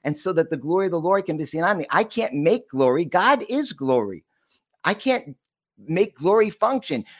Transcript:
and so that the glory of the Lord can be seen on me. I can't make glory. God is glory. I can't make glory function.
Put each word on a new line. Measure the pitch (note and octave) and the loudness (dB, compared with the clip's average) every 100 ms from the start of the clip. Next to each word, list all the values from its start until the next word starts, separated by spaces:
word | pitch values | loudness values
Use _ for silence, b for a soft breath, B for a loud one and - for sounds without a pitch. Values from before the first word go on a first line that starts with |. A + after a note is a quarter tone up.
and | C#3+ D3+ | -6 -4
so | F#3+ | -2
that | E3 E3 | 0 -2
the | D3 | -4
glory | C#3+ F3+ F#3+ | -2 0 0
of | |
the | E3+ | -2
Lord | E3+ G3 F#3+ | 0 0 -2
can | E3 | -6
be | D3 | -6
seen | D#3 | -2
on | F3 G3 | 0 0
me. | - | 0
I | E3 | 0
can't | A3 A#3 A3 | 0 -2 -4
make | C#3+ D#3+ A#3+ - | 0 2 2 -2
glory. | C3 C3 C3+ F3 | 2 2 2 0
God | F3 A3 C#4 G#3+ | 2 4 2 0
is | C4 C#4+ | -4 -4
glory. | - C3 B2+ G#2 F2 - _ _ _ _ _ | -4 0 0 0 -8 -18 _ _ _ _ _
I | D#3 | -2
can't | A3+ C4+ B3 - C3 _ _ _ _ G2+ | 0 0 -2 -4 -20 _ _ _ _ -6
make | E3+ G#3 - | -2 -2 0
glory | E3 G#3+ G#3+ | 2 4 2
function. | - A3 C4 - B2+ - B | 0 0 0 -4 -6 -6 B